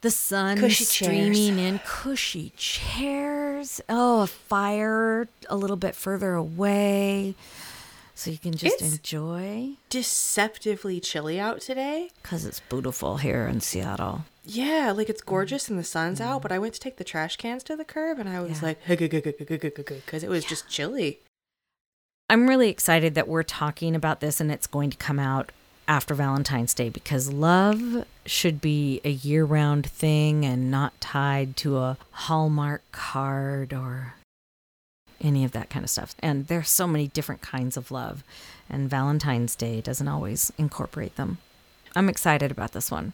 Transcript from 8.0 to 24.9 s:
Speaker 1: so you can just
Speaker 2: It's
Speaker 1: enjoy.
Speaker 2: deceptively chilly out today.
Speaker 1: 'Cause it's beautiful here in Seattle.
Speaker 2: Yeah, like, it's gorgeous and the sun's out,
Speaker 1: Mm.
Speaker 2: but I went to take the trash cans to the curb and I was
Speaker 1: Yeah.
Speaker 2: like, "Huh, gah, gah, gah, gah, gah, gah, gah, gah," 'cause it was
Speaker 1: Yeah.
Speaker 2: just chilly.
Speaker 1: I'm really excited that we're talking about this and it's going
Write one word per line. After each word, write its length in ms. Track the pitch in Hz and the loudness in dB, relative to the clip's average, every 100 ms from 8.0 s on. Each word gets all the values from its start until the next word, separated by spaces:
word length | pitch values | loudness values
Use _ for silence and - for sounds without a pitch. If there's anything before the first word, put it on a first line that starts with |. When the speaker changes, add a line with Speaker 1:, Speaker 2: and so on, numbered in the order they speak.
| - | -20
Speaker 1:
so 160 | - - | -10 -8
you 60 | 160 | -6
can 160 | 175 | -4
just 300 | 160 - 453 | 0 2 2
Speaker 2:
It's 140 | 165 151 | 0 -4
Speaker 1:
enjoy. 800 | - 156 156 170 190 208 254 277 _ | -4 -6 -4 -6 -6 -6 -8 -10 _
Speaker 2:
deceptively 1120 | 254 240 - - - 214 214 214 202 202 185 | -4 0 0 0 2 0 0 -4 -2 -2 -4
chilly 400 | 175 160 151 170 | -4 -4 -2 -2
out 220 | 208 233 | -2 -4
today. 480 | - 262 269 302 349 _ | -6 -4 -2 -4 -6 _
Speaker 1:
'Cause 220 | - 170 | -8 -6
it's 160 | 156 - | -6 -10
beautiful 560 | - 127 127 123 71 139 | -6 -6 -4 -4 -4 -2
here 300 | 139 123 113 | 0 0 0
in 160 | 120 | -2
Seattle. 640 | - 92 95 98 95 - 156 _ | -2 -4 -4 -4 -4 -6 -10 _
Speaker 2:
Yeah, 480 | - 214 269 320 269 | -10 -4 0 2 2
like, 160 | 202 214 | 0 -2
it's 140 | 214 | -4
gorgeous 480 | - 190 190 277 - | -2 -2 0 -4 -4
and 80 | 196 | -4
the 60 | |
sun's 360 | 165 170 165 151 | -4 -2 -2 -2
out, 200 | 233 269 | -4 -4
Speaker 1:
Mm. 20 | |
Speaker 2:
but 100 | 214 | -2
I 60 | 185 | -2
went 160 | 220 | -4
to 60 | 226 | -6
take 180 | 262 262 | -12 -10
the 40 | |
trash 340 | 185 165 160 - | -8 -4 -4 -4
cans 260 | 233 247 | -6 -8
to 100 | - | -8
the 80 | 311 311 | -8 -8
curb 320 | - 320 311 | -4 -4 -4
and 100 | 196 | -4
I 120 | 180 | -4
was 180 | 175 156 | -4 -4
Speaker 1:
Yeah. 60 | 160 | -4
Speaker 2:
like, 140 | 156 - | -4 0
"Huh, 100 | 175 | 2
gah, 120 | 165 | 2
gah, 120 | 156 | 0
gah, 100 | 151 | -2
gah, 120 | 143 147 | -6 -6
gah, 100 | 160 | -4
gah, 140 | 151 | -4
gah, 120 | 143 | -8
gah," 160 | 143 135 - | -10 -12 -10
'cause 160 | 156 | -8
it 60 | 156 | -2
was 160 | 180 | -2
Speaker 1:
Yeah. 60 | 151 | -2
Speaker 2:
just 180 | 160 - | -8 -6
chilly. 520 | - 147 269 165 - _ _ _ _ _ _ _ _ _ _ _ | -6 -4 -2 -2 -4 _ _ _ _ _ _ _ _ _ _ _
Speaker 1:
I'm 180 | 220 247 | 6 8
really 220 | 262 233 | 6 6
excited 460 | - - 165 160 | 4 4 6 4
that 120 | 156 - | 2 0
we're 160 | 160 | 0
talking 540 | 160 - 151 - 165 160 | -2 -2 -4 -2 0 0
about 240 | 156 151 | 0 -2
this 180 | 151 147 | -2 0
and 140 | 156 | -2
it's 140 | 151 - | -2 -4
going 240 | 143 143 | -2 -2